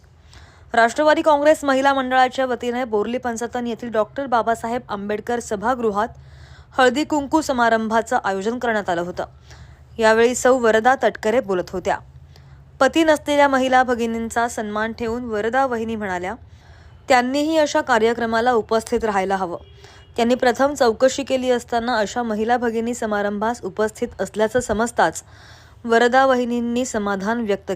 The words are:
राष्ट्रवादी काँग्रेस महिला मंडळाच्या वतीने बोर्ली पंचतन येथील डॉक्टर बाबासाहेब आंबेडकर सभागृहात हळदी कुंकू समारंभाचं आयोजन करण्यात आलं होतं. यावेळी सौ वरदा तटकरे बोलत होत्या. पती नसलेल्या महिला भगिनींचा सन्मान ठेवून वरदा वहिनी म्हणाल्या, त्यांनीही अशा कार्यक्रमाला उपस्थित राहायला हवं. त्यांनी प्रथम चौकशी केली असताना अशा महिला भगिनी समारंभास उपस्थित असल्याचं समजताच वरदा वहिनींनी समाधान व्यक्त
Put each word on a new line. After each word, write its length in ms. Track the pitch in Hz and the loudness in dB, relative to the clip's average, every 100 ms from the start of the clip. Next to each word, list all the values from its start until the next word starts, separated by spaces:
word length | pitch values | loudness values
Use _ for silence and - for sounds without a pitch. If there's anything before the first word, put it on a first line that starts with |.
| _ _ _ - - - - | _ _ _ -20 -20 -20 -2
राष्ट्रवादी 480 | 233 233 285 302 302 | 2 2 4 2 4
काँग्रेस 420 | 311 285 302 311 | 4 4 4 4
महिला 300 | 285 269 277 | 2 2 2
मंडळाच्या 520 | 269 254 262 254 262 262 | 0 0 2 2 0 -4
वतीने 380 | 233 240 240 | -2 -4 -4
बोर्ली 340 | 254 214 208 247 | -2 -2 -2 -4
पंचतन 500 | 247 226 233 247 240 | -6 -6 -6 -6 -6
येथील 240 | 220 240 | -6 -4
डॉक्टर 340 | 220 208 - 277 | -2 -2 -4 -2
बाबासाहेब 560 | 233 220 226 226 240 - | 0 0 -2 -4 -8 -6
आंबेडकर 500 | 202 208 208 226 240 | -8 -6 -6 -4 -6
सभागृहात 680 | 233 208 220 254 226 196 240 - - - - - - - | -6 -4 -2 -2 -2 -2 -4 -8 -20 -20 -20 -20 -6 2
हळदी 260 | 254 247 | 2 2
कुंकू 380 | 302 302 277 311 | -2 -2 0 -2
समारंभाचं 800 | 294 254 233 226 220 226 220 247 | 0 0 2 2 0 -2 0 -2
आयोजन 360 | 196 190 202 247 | -2 -4 -4 -4
करण्यात 300 | 240 214 190 | -2 -2 -2
आलं 120 | 170 | -4
होतं. 240 | 175 180 - - - - - - - - | -4 -8 -10 -12 -20 -20 -20 -20 -16 0
यावेळी 360 | 220 220 240 247 | 4 4 4 2
सौ 220 | 247 262 | 2 4
वरदा 380 | 226 220 240 262 | 4 4 2 2
तटकरे 360 | 214 - 220 240 | 0 0 -2 -2
बोलत 300 | 196 180 170 | -2 -4 -4
होत्या. 280 | 185 190 - - - - - - - - - | -6 -4 -6 -8 -20 -20 -20 -20 -20 -20 0
पती 240 | 262 320 | 2 4
नसलेल्या 440 | 320 294 - 285 285 | 2 2 2 4 4
महिला 360 | 269 262 254 | 4 4 4
भगिनींचा 640 | 254 233 233 226 226 233 233 | 2 0 -2 -4 -4 -2 -2
सन्मान 460 | 233 214 214 226 | -4 -6 -4 -4
ठेवून 300 | 220 233 240 | -4 -6 -6
वरदा 420 | 240 214 220 254 269 | -4 -4 -2 0 0
वहिनी 300 | 226 226 220 | -2 -4 -6
म्हणाल्या, 380 | 202 180 180 220 - - - - - - - | -6 -6 -6 -10 -16 -20 -20 -20 -20 -16 2
त्यांनीही 500 | 247 247 285 302 320 | 2 2 0 0 2
अशा 240 | 294 302 | 2 0
कार्यक्रमाला 720 | 302 226 226 233 226 226 247 | 2 2 2 0 -2 0 2
उपस्थित 520 | 233 208 226 220 233 | 0 0 -2 0 -2
राहायला 320 | 220 196 190 190 | 0 -2 -2 -2
हवं. 220 | 180 175 - - - - - - | -4 -8 -14 -20 -20 -20 -10 -2
त्यांनी 200 | 233 247 | 0 2
प्रथम 380 | 247 233 277 | 2 2 0
चौकशी 500 | 294 240 220 262 269 | 2 0 4 2 0
केली 260 | 269 262 254 | -2 -2 0
असताना 460 | 240 - 233 233 226 | -2 -2 -4 -2 -2
अशा 260 | 196 247 | -2 -4
महिला 340 | 233 208 220 240 | -4 -2 0 0
भगिनी 360 | 240 226 226 | 0 -2 -4
समारंभास 680 | 240 220 208 202 208 220 240 | -4 -4 -2 -2 -2 -4 -4
उपस्थित 440 | 190 170 214 - 240 - | -8 -4 -4 -4 -8 -6
असल्याचं 400 | 190 208 220 254 | -6 -2 0 0
समजताच 640 | 247 208 240 - 170 - - - - - - - 233 | -2 -2 -2 0 0 -2 -14 -20 -20 -20 -20 -14 0
वरदा 400 | 226 240 262 269 | 2 4 4 4
वहिनींनी 600 | 247 240 240 240 240 254 | 2 0 -2 -2 -2 -2
समाधान 560 | 220 202 196 202 240 | -4 -4 -2 -2 -2
व्यक्त 300 | 214 196 - | -2 -4 -4